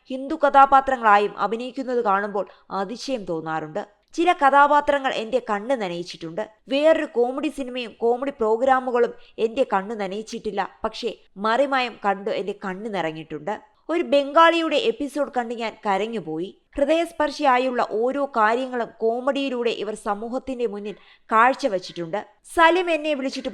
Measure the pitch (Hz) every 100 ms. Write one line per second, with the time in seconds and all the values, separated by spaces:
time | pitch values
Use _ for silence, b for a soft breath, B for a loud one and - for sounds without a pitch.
0 | - 262 269 311 277 277 277 269 269 254
1 | 220 208 202 - 190 226 254 233 247 240
2 | 208 196 208 202 185 B B 190 196 240
3 | - 247 185 160 160 160 156 190 - _
4 | _ - 359 349 269 277 285 294 294 277
5 | 262 - 220 247 - 202 220 262 190 175
6 | 175 165 165 165 - _ - 269 311 320
7 | 302 233 240 269 294 262 247 254 233 -
8 | 233 247 277 269 220 226 269 262 254 240
9 | 233 - b b 220 226 254 196 190 226
10 | 190 202 214 233 214 196 185 - 220 -
11 | 233 - b 190 214 233 277 269 240 -
12 | 202 196 202 147 190 202 196 185 226 196
13 | 160 156 156 151 151 208 - _ - 339
14 | 240 285 277 302 330 330 320 294 226 220
15 | 285 294 240 247 226 233 226 - 208 190
16 | 220 226 160 160 185 - _ - 277 320
17 | 339 - 302 277 285 247 262 247 - 214
18 | 247 277 277 233 214 240 262 247 220 -
19 | 220 233 254 277 277 247 233 - 196 214
20 | 220 202 226 262 269 240 233 202 208 180
21 | b b - 220 247 262 262 190 - 170
22 | 165 202 - _ - 339 330 339 349 320
23 | 311 285 269 262 240